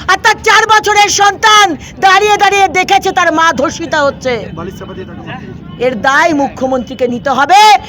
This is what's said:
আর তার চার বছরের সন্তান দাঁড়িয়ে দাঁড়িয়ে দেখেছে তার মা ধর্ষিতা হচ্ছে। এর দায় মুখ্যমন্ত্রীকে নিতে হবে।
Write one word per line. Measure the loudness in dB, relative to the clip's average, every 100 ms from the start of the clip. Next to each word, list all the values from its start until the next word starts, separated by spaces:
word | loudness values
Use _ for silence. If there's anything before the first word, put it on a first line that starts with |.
| -2
আর | 0
তার | 0 0
চার | 2 2 2
বছরের | 2 2 2 2
সন্তান | 2 0 2 2 4 2 0 -12 -2
দাঁড়িয়ে | 2 4 2 2
দাঁড়িয়ে | 2 2 0
দেখেছে | 0 0 0 0
তার | 0 0
মা | 2 0
ধর্ষিতা | 0 -2 -4 -6 -2
হচ্ছে। | -2 -2 -4 -6 -8 -12 -12 -12 -14 -14 -16 -16 -14 -14 -16 -18 -18 -6
এর | -4 -2
দায় | 0 2 2
মুখ্যমন্ত্রীকে | 0 -2 -4 -4 -4 -6 -4 -4
নিতে | -4 -4
হবে। | -2 2 6 6 4